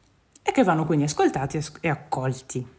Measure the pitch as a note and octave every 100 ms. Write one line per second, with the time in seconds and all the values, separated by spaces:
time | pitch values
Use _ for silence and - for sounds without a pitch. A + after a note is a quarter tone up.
0 | _ _ _ _ - - F#3 D#3+ D#3 D3+
1 | D3 - F#4 C#3 C#3 D#3 D3 - E3 C#3
2 | - C3+ C3 B2+ - B2+ B2